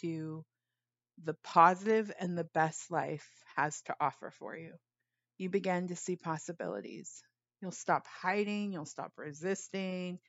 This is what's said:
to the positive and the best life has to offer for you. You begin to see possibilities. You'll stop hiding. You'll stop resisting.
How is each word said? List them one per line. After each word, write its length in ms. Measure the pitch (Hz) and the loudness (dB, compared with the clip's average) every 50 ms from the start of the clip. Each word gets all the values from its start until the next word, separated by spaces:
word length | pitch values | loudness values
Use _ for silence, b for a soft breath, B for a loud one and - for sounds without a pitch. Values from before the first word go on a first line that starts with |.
to 460 | - 170 165 160 156 156 156 160 160 _ _ _ _ _ _ _ _ _ _ _ _ _ _ - 165 | -6 -6 -4 -4 -6 -8 -8 -10 -12 _ _ _ _ _ _ _ _ _ _ _ _ _ _ -12 -6
the 120 | 156 156 - - | -6 -6 -6 -4
positive 640 | - - 180 165 175 185 180 196 214 220 220 220 208 - - | 4 10 10 12 12 10 6 2 2 4 4 2 0 -4 -6
and 180 | 190 180 175 | -4 -2 -2
the 60 | 170 170 | -2 -4
best 480 | 165 - 175 160 160 160 - - - | 0 2 2 4 2 2 -4 -8 -4
life 380 | 175 156 139 143 156 151 - - - - - - - | -2 -2 0 -2 -4 -6 -8 -14 -20 -20 -20 -8 -2
has 260 | - 143 151 143 - - | 0 0 0 0 -4 -8
to 120 | - - - | -8 -4 0
offer 320 | 156 139 135 - - - - | 0 -2 -2 -4 -12 -14 -14
for 240 | - - - 156 | -12 -12 -12 -12
you. 160 | 160 165 160 165 170 _ _ _ _ _ _ _ _ _ _ _ - | -12 -12 -16 -18 -20 _ _ _ _ _ _ _ _ _ _ _ -8
You 100 | 185 185 | -6 0
begin 380 | 180 196 185 190 180 180 180 | 0 0 2 2 0 2 0
to 80 | 180 175 | -2 -4
see 220 | 170 - - 185 | -6 -4 -4 -4
possibilities. 1080 | 175 - 170 160 156 - - 175 - 110 85 92 101 - - - 113 - - - - - _ _ _ _ _ _ - - | -4 -2 -4 -4 -4 -4 -8 -8 -6 -4 -4 -4 -6 -6 -10 -12 -12 -14 -14 -16 -18 -20 _ _ _ _ _ _ -12 -10
You'll 80 | 185 | -10
stop 340 | 165 - - - 170 143 - - | -8 -6 0 0 0 0 0 -4
hiding. 640 | - - - 185 190 208 208 202 208 208 208 202 196 | -12 -6 -2 0 0 0 0 0 -2 -2 -4 -4 -4
You'll 120 | 165 151 | -6 -8
stop 280 | - - - 147 - _ | -10 -10 -10 -10 -10 _
resisting. 1000 | - 127 151 147 147 156 185 196 190 - - - 196 190 190 185 180 180 180 180 175 _ | -10 -10 -10 -10 -6 -4 -4 -2 -4 -6 -8 -6 -6 -4 -4 -4 -4 -4 -6 -8 -8 _